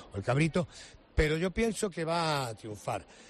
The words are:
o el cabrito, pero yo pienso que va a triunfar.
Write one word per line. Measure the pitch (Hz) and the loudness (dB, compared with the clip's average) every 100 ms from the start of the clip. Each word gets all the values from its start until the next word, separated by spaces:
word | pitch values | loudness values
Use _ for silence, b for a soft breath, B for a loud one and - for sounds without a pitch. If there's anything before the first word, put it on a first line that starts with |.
| B | B
o | 101 | -6
el | |
cabrito, | 110 135 160 185 151 B B B - - | 0 2 2 0 -2 B B B -4 2
pero | 151 160 | 2 2
yo | 185 | 0
pienso | 220 226 190 208 | 2 0 0 -2
que | 170 | -2
va | 160 170 160 143 123 | 0 2 4 2 0
a | 110 | -6
triunfar. | 113 107 - 104 - B | -10 -6 -4 -4 -6 B